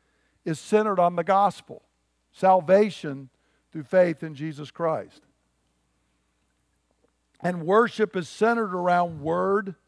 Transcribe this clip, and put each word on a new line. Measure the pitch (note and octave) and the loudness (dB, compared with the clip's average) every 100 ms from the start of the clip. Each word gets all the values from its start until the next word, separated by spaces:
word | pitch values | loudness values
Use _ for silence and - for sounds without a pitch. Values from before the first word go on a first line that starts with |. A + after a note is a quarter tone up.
| _ _ _ _ | _ _ _ _
is | - D#3+ | -8 -8
centered | - G#3+ G#3+ F#3+ | 0 0 2 2
on | F3 | 2
the | F3 | 2
gospel, | E3 G3 G3+ - - - _ _ _ _ _ | 0 2 2 0 -12 -20 _ _ _ _ _
salvation | - F#3+ F#3+ D#3 F#3+ G#3+ - D#3+ C#3 C3+ _ _ _ _ | 0 4 4 6 4 4 -2 -10 -10 -14 _ _ _ _
through | E3 | -14
faith | C#3 F#3 F3+ D#3+ | 0 2 2 0
in | E3 | -10
Jesus | C#3+ D#3 C#3+ D3 | -10 -10 -10 -14
Christ. | - E3 D3+ F#2 _ _ _ _ _ _ _ _ _ _ _ _ _ _ _ _ _ _ _ _ _ _ _ | -6 -4 -4 -8 _ _ _ _ _ _ _ _ _ _ _ _ _ _ _ _ _ _ _ _ _ _ _
And | F3 F3+ D#3+ | -6 -4 0
worship | G3+ A#3 - G#3+ F#3 | 2 2 0 -4 -4
is | D#3+ | -10
centered | - A3 A#3 G#3+ | -2 0 0 -2
around | F3+ F3+ F3 F3 D#3+ | -4 0 0 0 -6
word | D3 F3 F#3 G3+ G3 F3 | -6 -4 0 -2 -4 -10